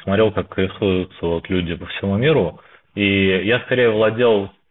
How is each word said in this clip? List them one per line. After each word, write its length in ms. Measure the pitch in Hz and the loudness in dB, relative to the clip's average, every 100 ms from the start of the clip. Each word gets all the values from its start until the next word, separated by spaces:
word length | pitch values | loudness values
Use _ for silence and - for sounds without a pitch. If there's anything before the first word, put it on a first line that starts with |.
смотрел, 300 | - 101 110 | -4 2 2
как 240 | 98 85 - | 0 -6 -4
рисуются 640 | 95 - 104 92 90 - 85 | -4 -2 0 0 -2 -6 -4
вот 220 | 85 - | -4 -2
люди 260 | 92 85 82 | -4 -2 -8
по 100 | 85 | -10
всему 300 | - 98 101 | -8 -2 0
миру, 420 | 139 147 87 - - - _ | 2 2 0 -4 -20 -20 _
и 520 | - 101 98 95 92 95 | -2 0 2 2 2 0
я 140 | 123 | -2
скорее 300 | - 127 120 | 0 2 2
владел 600 | 107 110 110 120 104 98 - _ | 4 0 2 2 2 -2 -12 _